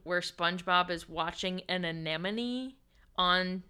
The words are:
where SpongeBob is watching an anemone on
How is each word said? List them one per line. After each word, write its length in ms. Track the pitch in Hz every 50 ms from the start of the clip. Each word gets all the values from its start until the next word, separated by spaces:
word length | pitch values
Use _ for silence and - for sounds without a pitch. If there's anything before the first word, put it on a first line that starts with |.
| -
where 180 | 160 180 175
SpongeBob 680 | 175 - - - 175 170 180 180 175 185 180 180 180 175
is 200 | 175 165 - -
watching 520 | 165 160 165 170 175 - - 190 185 185 - -
an 180 | 185 185 175
anemone 880 | 165 165 165 160 156 160 160 175 190 214 226 240 240 247 254 262 262 262 _ _ _ _ - - - _ -
on 460 | 180 180 180 185 185 180 185 185 180 -